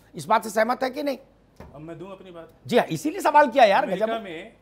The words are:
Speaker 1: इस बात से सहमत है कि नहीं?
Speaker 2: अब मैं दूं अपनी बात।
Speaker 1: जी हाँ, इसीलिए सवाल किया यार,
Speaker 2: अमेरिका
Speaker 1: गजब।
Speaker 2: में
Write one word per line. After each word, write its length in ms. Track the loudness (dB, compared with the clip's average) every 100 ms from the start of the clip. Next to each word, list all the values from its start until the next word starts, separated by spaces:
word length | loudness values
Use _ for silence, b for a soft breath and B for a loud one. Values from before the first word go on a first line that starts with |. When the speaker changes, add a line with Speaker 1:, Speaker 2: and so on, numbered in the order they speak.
| b
Speaker 1:
इस 100 | -12
बात 200 | -2 0
से 60 | 0
सहमत 320 | -2 0 -2
है 80 | -4
कि 120 | -6
नहीं? 160 | -6 -8 -12 _ _ -20 -20
Speaker 2:
अब 60 | -20
मैं 180 | -18 -16
दूं 100 | -18
अपनी 220 | -18 -20
बात। 200 | -20 -20 _ -2
Speaker 1:
जी 120 | 0
हाँ, 80 | 0
इसीलिए 340 | -2 -6 -4
सवाल 280 | 2 4 4
किया 160 | 6
यार, 200 | 6 6
Speaker 2:
अमेरिका 220 | 0 -2 -2
Speaker 1:
गजब। 160 | -4
Speaker 2:
में 300 | -8 -14 -16 _